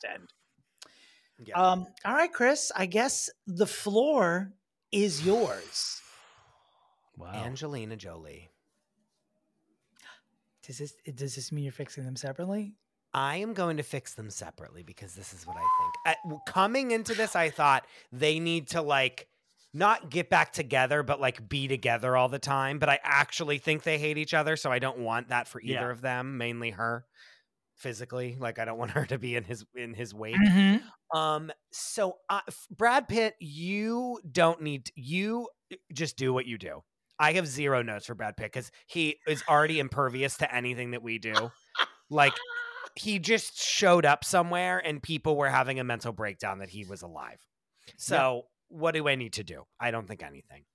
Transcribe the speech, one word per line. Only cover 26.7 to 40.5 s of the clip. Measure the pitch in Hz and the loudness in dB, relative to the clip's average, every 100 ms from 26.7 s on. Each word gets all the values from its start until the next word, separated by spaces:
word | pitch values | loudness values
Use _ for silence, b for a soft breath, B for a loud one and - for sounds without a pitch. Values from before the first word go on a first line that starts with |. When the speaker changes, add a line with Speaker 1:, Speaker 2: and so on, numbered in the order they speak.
Speaker 2:
her, | 95 113 117 120 b b b b _ _ _ | -4 -4 -4 -8 b b b b _ _ _
physically. | 135 110 123 127 123 127 | -10 -10 -8 -6 -6 -6
Like, | 120 113 | -6 -4
I | 113 | -6
don't | 113 | -4
want | 117 | -2
<laughs> | |
her | 147 139 | -2 -2
to | 135 | -2
be | 123 120 | -2 -4
in | |
his, | 98 117 107 123 | -4 -8 -12 -12
in | 117 | -10
his | 117 113 | -8 -10
wake. | 104 110 185 | -8 -2 4
Speaker 1:
Mm-hmm. | 208 185 196 214 - - - 160 | 6 8 6 4 0 -14 -4 0
Speaker 2:
Um, | 156 151 156 - _ | 0 0 -4 -14 _
so, | - - - 190 185 - | -12 -6 -2 -2 -2 -4
uh, | 196 - | -4 -4
f-, | - - | -12 -14
Brad | - 233 269 247 | 2 4 4 2
Pitt, | 220 220 - | 2 0 -2
you | 160 147 175 202 220 233 247 233 165 | -12 -8 -4 -2 0 -2 -4 -6 -2
don't | 131 165 165 | 4 4 4
need | 151 139 - | -2 -6 -8
to, | - | -12
you | 123 180 208 233 226 - - 180 - | -4 -2 -2 -2 -6 -14 -18 -18 -12
just | 147 160 - | -6 -6 -2
do | 131 | 0
what | 127 123 | 0 -2
you | 110 | -8
do. | 92 71 - _ _ - | -10 -12 -16 _ _ 2
I | 151 | 2
have | 175 160 | 4 0
zero | 131 143 127 | 0 2 2
notes | 120 104 - | 0 -4 -8
for | 110 | -8
Brad | 110 - | -8 -8
Pitt | 107 | -8
'cause | 127 120 b b | -8 -10 b b
he | 170 156 147 - | -2 -2 -2 -2
is | 147 - | -2 4
already | 147 156 160 | 6 6 2
impervious | 135 143 131 127 135 - | -2 0 0 0 -2 0
to | 139 | -2